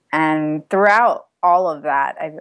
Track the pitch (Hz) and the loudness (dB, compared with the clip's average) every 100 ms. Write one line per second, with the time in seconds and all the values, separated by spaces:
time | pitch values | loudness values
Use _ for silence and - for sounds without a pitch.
0 | _ 151 156 156 151 156 - 190 202 208 | _ -2 0 0 -2 -4 -4 0 4 4
1 | 233 - - _ 180 175 180 147 147 139 | 2 0 -8 _ 0 2 0 -4 -4 -2
2 | 139 - 156 156 | -2 -4 -12 -10